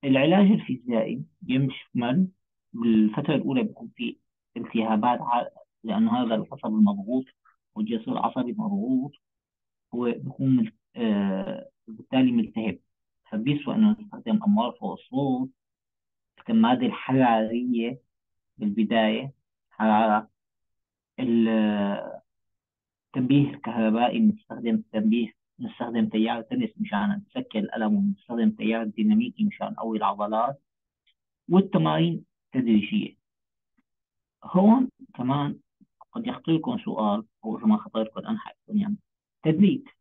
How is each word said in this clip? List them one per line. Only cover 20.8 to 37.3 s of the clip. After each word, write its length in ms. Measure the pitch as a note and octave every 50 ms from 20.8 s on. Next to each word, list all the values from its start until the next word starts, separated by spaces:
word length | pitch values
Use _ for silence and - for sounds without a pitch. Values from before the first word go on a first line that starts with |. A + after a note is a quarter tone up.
| _ _ _ _ _ _ _ -
ال-، 1000 | C3 B2 A#2 A#2 A2+ A2+ A2+ A2 G#2+ G#2+ G#2 G#2 G2+ G2+ G2+ - - - - - _ _ _ _ _ _ _ _ _ _ _ _ _ _ _ _ _
التنبيه 440 | _ - C#3 B2+ B2 C#3 C#3+ C#3+ -
الكهربائي، 680 | - - - A2 A2+ A#2 A2+ A2 G#2+ A2+ A#2+ C3 - A2+
بنستخدم 640 | A2 G#2+ G#2+ - _ _ A#2 B2 A2+ A#2 A2 A2 A2 _ -
تنبيه، 400 | G#2+ G#2+ A2 A2 A#2+ A#2 G#2+ _ _ _ _ _ _
بنستخدم 500 | B2 A2+ - - B2 A#2+ A2+ A#2 A2 G#2+
تيار 340 | - A2 A2 A2+ A#2+ A#2 A2+
تنس 280 | _ B2+ B2+ A#2+ G#2+ _
مشان 460 | - A2 - G#2 G2+ G#2 G#2 G2+ G2+ -
نسكر 320 | _ _ B2+ - - - A2
الألم، 360 | G2+ - - A2+ A2+ G#2+ G#2+
وبنستخدم 560 | G2+ G2 G2+ G2 _ _ _ B2 A#2 A2+ A2
تيار 340 | G#2+ - G#2+ G#2+ A2 A2+ A2+
ديناميكي 600 | G#2+ G#2+ - G#2+ G#2+ G#2 G#2+ A#2+ - - - G#2+
مشان 220 | G2+ - - G2+
نقوي 320 | A2 A2 - A2+ A2+ A2 G#2+
العضلات، 640 | G#2 G2 G2+ G2+ G#2 G#2 A2 A2 A#2 B2 C#3+ - _ _ _ _ _ _ _ _ _ _ _ _ _ _ _ _ _ -
والتمارين 760 | E3+ F#3 G3 G3+ - F3 D#3+ D#3 D#3 D#3+ E3 E3+ E3 - - _ _ _ _ _ -
تدريجية. 640 | C3 B2 A2+ A2 G#2+ - - - G#2+ - - - _ _ _ _ _ _ _ _ _ _ _ _ _ _ _ _ _ _ _ _ _ _ _ _ _ -
هون 460 | - - F#3 G3 G#3+ A3+ C4 C4 - _ _ - _ _
كمان 440 | - B2 B2+ C#3 D3 C#3+ C#3+ C#3+ - _ _ _ _ - _ _ _ - _ _
قد 140 | A#2 A2+
يخطركم 520 | A#2+ B2+ - _ - E3 D#3 D#3 B2+ A#2+ A2
سؤال، 460 | - G#2+ A2 - G#2+ G#2 G2+ G#2+ A2 _